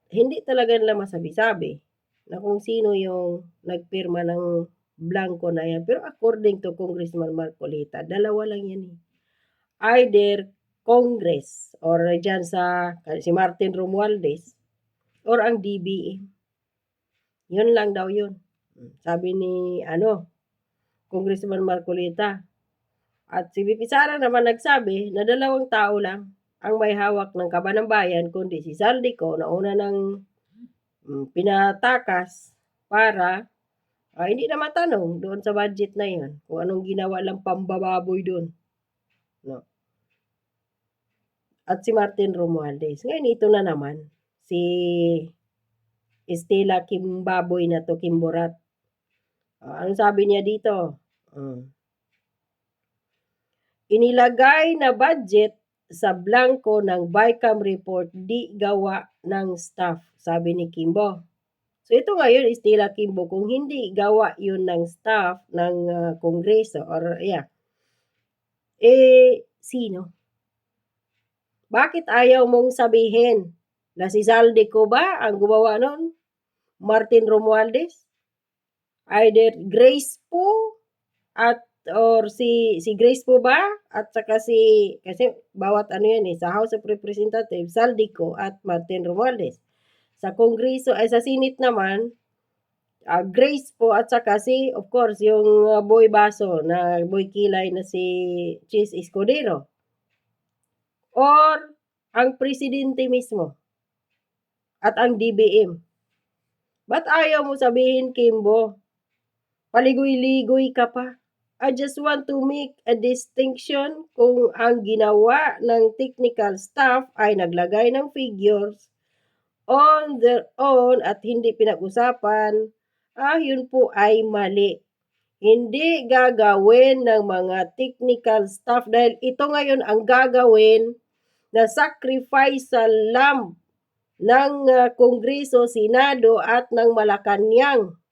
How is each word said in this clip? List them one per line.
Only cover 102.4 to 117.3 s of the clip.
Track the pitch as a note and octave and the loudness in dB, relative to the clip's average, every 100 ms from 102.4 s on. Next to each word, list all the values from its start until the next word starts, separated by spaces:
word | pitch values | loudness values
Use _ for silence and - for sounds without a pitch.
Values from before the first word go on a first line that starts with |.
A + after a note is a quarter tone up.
| C4+ C4 C4+ C4+ C4+ C4 C4 | -4 -4 -6 -4 -4 -4 -2
mismo | B3+ B3 G#3 D#3 - _ _ _ _ _ _ _ _ _ _ _ _ | -2 -2 -6 -6 -10 _ _ _ _ _ _ _ _ _ _ _ _
at | G#3 A3 | -4 0
ang | B3 A3+ | 0 0
D | A3+ G#3 | -2 2
B | G#3+ G3+ G3 | 4 4 2
M. | E3+ _ _ _ _ _ _ _ _ _ _ - | -2 _ _ _ _ _ _ _ _ _ _ -6
Ba't | D4 D#4+ | -6 0
ayaw | D#4 D#4 D4+ C#4 | 0 2 0 -2
mo | |
sabihin, | C#4 C4 A#3+ B3+ C4 B3+ B3+ | -2 0 2 2 2 -2 0
Kimbo? | A#3+ A3 G#3 A3 A3 G3+ _ _ _ _ _ _ _ _ _ | 2 2 2 2 0 -6 _ _ _ _ _ _ _ _ _
Paligoy-ligoy | A3+ C4 C4 C#4 C4 C4 C4 A3 C4 C4 | 2 2 2 0 0 0 0 2 0 0
ka | B3+ A#3+ | 0 -2
pa. | B3 B3+ B3+ _ _ _ _ | -4 -12 -14 _ _ _ _
I | C#4 | -4
just | B3+ C#4 C#4 | -4 -6 -6
want | D4 C#4+ C4+ | -4 -4 -4
to | C#4 | -4
make | C4+ C#4+ C#4 _ - | -4 -4 -10 _ -4
a | A#3 | -2
distinction | A#3+ B3 - - C4 B3+ - C#4 C#4+ D#4 D#4+ - | -2 -4 -6 -4 -4 -6 -6 -6 -6 -10 -10 2
kung | A#3+ B3 A#3+ - | 2 4 0 2
ang | A#3 A#3+ | 0 0
ginawa | G3+ A3 G#3+ G#3 A3 C4+ D4+ - | 0 0 2 4 4 4 0 -2
ng | A3+ A#3 A3+ A3 | 0 2 2 0
technical | C4 C4 B3 A#3 G#3 F#3+ | -8 -2 -2 -2 -4 -4
staff | - - C4+ B3+ C4 | -8 0 2 0 -2
ay | - G#3+ | -2 0